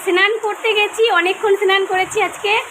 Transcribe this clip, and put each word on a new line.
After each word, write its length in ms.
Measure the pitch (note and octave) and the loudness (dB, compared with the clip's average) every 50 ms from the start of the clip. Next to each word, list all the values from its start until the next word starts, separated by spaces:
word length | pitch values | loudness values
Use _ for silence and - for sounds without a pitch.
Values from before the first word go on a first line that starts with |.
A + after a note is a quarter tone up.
| - | 0
স্নান 260 | F#4+ F4 F4+ G4 G#4 A4+ A4 - | 0 2 2 2 2 0 -2 -4
করতে 240 | G#4 G4+ - - A4 G4+ | -6 -6 -2 -2 0 0
গেছি, 300 | G#4 G#4 G4+ - - A4+ A#4 F#4+ E4+ | 2 0 0 0 0 2 2 2 2
অনেকক্ষণ 340 | E4+ F#4 F#4+ - - G#4 G4 | 2 0 -2 0 0 0 0
স্নান 260 | G4 G#4 F#4 G4 G4 F#4+ | 2 2 2 2 2 0
করেছি 320 | F#4+ F#4 F#4 F#4 F#4 - G#4+ | 0 0 -2 -2 -2 -2 -2
আজকে। 320 | F#4+ F4 - - - G4+ G#4+ A#4+ B4+ - | -2 -2 -4 -4 -2 -2 -2 -2 -2 -6